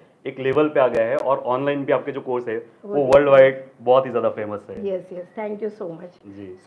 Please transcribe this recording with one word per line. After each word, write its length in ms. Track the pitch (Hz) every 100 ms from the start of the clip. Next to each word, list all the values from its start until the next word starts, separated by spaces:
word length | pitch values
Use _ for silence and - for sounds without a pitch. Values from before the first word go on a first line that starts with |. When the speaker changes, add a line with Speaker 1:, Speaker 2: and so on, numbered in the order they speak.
| _ _ 139
Speaker 1:
एक 120 | 131
level 300 | 131 139 151
पे 120 | 151
आ 60 | 127
गया 200 | 147 113
है, 100 | 143
और 220 | 127 135
online 460 | 120 127 143 143
भी 80 | 135
आपके 200 | 131 143
जो 80 | 135
course 280 | 131 123 120
है, 80 | 113
Speaker 2:
वो 320 | - _ 202
Speaker 1:
वो 60 |
Speaker 2:
दिखता 240 | 147 131 143
है। 60 |
Speaker 1:
वर्ल्ड 40 | 143
वाइड 360 | 139 135 135 - -
बहुत 260 | 117 131 131
ही 40 |
ज़्यादा 180 | 120 110
famous 380 | 107 107 104 -
है। 180 | 95 202
Speaker 2:
Yes, 200 | 185 175
yes, 220 | 180 180 -
thank 180 | 214 208
you 260 | 214 208
so 80 | 175
much। 360 | 165 180 _ 202
Speaker 1:
जी। 320 | 202 196 185